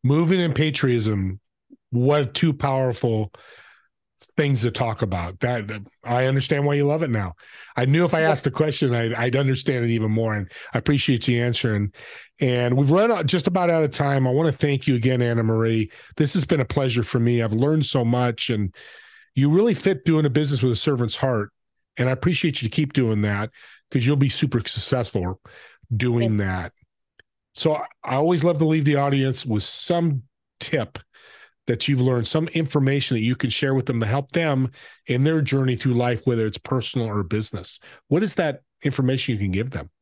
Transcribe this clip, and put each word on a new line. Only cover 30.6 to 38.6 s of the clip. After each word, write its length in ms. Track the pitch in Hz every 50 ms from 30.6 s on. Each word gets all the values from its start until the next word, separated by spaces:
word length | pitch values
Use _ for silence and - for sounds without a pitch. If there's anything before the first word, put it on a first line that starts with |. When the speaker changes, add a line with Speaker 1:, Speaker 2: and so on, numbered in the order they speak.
| - - - 143 110 - _ - - _ _ - - - - - - _ _ _ _
Speaker 1:
that 200 | - 117 110 -
you've 140 | - 143 127
learned, 260 | 127 127 127 120 113
some 200 | - - 160 160 160
information 680 | - 170 160 135 - 147 135 135 139 143 135 - 135
that 80 | 113 110
you 120 | 120 127
can 140 | - - 120
share 240 | - - - 135 135
with 140 | 135 123
them 120 | - 127 117
to 60 | 113
help 260 | 104 113 143 143 _ -
them 380 | 175 165 156 139 131 131 123 - - - - - _ _
in 160 | - 123 123 135
their 180 | 156 165 160
journey 340 | 147 - 139 135 135 127 123
through 180 | - - 131 123
life, 340 | 117 123 123 120 110 -
whether 180 | 131 120 113 110
it's 140 | 110 104 -
personal 480 | _ - 135 127 113 - - 131 117
or 160 | 113 104 104 98
business. 560 | 87 101 107 110 - - 95 - - - - _ - - - _
What 140 | _ 139 170
is 140 | 214 190 -
that 260 | - 175 151 139 -